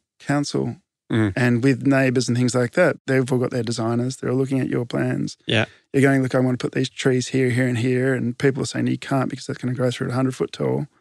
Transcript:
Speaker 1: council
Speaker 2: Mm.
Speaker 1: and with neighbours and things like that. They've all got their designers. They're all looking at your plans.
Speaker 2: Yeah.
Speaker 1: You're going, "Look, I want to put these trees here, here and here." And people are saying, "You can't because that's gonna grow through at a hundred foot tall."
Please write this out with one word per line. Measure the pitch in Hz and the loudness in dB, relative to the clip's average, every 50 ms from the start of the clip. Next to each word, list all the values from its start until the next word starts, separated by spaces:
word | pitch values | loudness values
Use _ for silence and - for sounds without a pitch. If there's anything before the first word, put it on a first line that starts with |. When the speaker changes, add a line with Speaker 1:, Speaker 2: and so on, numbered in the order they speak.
| _ _ _ _ | _ _ _ _
Speaker 1:
council | - - 143 147 147 - - 139 135 123 117 - _ _ _ _ _ _ | -4 -2 -2 -2 -2 -2 -2 -2 -2 -2 -4 -8 _ _ _ _ _ _
Speaker 2:
Mm. | - 113 110 101 92 | 0 0 0 0 0
Speaker 1:
and | - 123 123 120 117 120 | 0 2 2 2 4 4
with | 139 135 120 - | 2 2 2 2
neighbours | 139 139 135 135 131 123 131 120 | 2 2 4 2 2 2 0 0
and | - 120 | 0 0
things | 120 123 123 113 | 0 0 2 2
like | 123 123 117 - | 0 0 0 2
that. | 180 180 147 - - _ | 2 2 2 2 -2 _
They've | - 131 131 131 120 | 0 0 0 2 2
all | 131 123 | 0 0
got | 127 - | 0 -2
their | 135 123 110 | -2 -4 -4
designers. | 123 117 120 113 113 117 120 120 127 131 | -4 -4 -2 -2 -2 -2 -2 -2 -4 -6
They're | - - 127 | -6 -4 -2
all | 123 | 0
looking | 131 135 131 139 131 | 0 0 0 0 -2
at | 127 | -2
your | - - 131 120 | -2 -2 -4 -4
plans. | - - 139 131 127 127 - - - - - _ | -4 -4 -2 -2 -2 -2 -2 -4 -6 -8 -10 _
Speaker 2:
Yeah. | - - 110 - - - - _ _ - | -2 0 0 0 -2 -6 -18 _ _ 2
Speaker 1:
You're | 139 | 4
going, | 127 139 139 135 | 4 4 4 2
"Look, | 131 127 - | 2 2 2
I | 131 | 2
want | 127 127 127 120 | 2 2 0 -2
to | |
put | - - - | -4 -2 -2
these | 135 131 - | -2 -2 -2
trees | - - - 139 127 127 123 - | -4 -2 0 2 2 2 0 0
here, | - 131 131 123 | 0 0 2 2
here | 120 127 131 | 2 2 0
and | 127 123 | 0 0
here." | 113 117 127 127 127 127 135 135 | 0 0 0 2 2 2 0 0
And | 120 120 120 127 | 0 -2 -4 -4
people | - - 139 131 139 127 | 0 0 0 2 0 -4
are | |
saying, | - - 123 120 | -4 -2 -2 0
"You | 123 131 | 0 -2
can't | 127 - - 139 135 131 - | -2 -2 -2 -2 0 0 -2
because | - 127 - | -4 -8 -8
that's | - - | -10 -10
gonna | - - 123 127 | -6 -4 -4 -2
grow | 127 127 123 | 0 0 0
through | 120 - 131 | 0 -2 -4
at | 135 | -2
a | 123 | 0
hundred | 127 131 127 127 | 0 0 0 0
foot | - 139 - | -2 -4 -4
tall." | - - 143 131 127 139 147 - _ _ | -2 -2 -2 0 0 -2 -4 -6 _ _